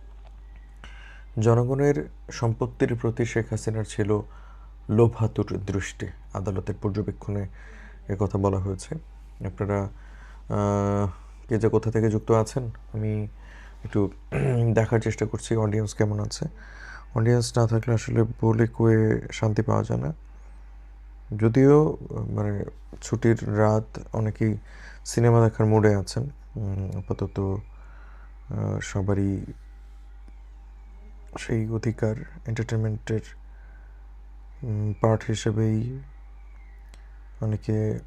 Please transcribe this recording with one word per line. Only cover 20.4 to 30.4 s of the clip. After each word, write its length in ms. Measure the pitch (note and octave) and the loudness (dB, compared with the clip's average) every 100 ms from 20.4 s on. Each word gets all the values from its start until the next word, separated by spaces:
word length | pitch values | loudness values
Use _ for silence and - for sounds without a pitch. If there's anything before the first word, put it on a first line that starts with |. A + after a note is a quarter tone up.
| - - - - - - - - - G#2+ | -20 -20 -20 -20 -20 -20 -20 -18 -10 0
যদিও, 600 | A2 B2 C3+ D3 D#3 - - | 4 6 8 8 6 0 -8
মানে, 540 | - G#2+ G#2+ G#2 G2+ - - - - | -8 -4 -2 -2 -4 -6 -12 -20 -14
ছুটির 340 | - A2+ A#2 A2+ - G#2 | -4 2 2 2 2 2
রাত, 420 | G#2+ G#2+ A2 - - | 4 4 0 -12 -6
অনেকেই 440 | A2 A2 - A2 G#2+ - - - - | -2 -2 0 0 0 -6 -20 -20 -16
সিনেমা 360 | - - A#2+ A#2 | -6 2 6 6
দেখার 260 | A2+ - A2 | 6 4 4
মুডে 280 | G#2+ G#2+ | 6 6
আছেন। 360 | G2+ F#2 - C#3 - - - | 4 0 -6 -6 -10 -14 -8
উম, 340 | G2+ G2 F#2+ G2 | -4 -4 -4 -6
আপাতত, 420 | - G2+ G2 - | -6 -6 -4 -4
আহ, 1400 | G2 F#2+ - - - - - - - - - A2 G#2 G2+ | -4 -4 -8 -18 -20 -20 -20 -20 -20 -20 -10 -6 -4 -4
সবারই 640 | - G#2 G2 G2 G2 G2 - - - - - - - - - - | -4 -4 0 0 0 -2 -6 -14 -20 -20 -20 -20 -20 -20 -20 -20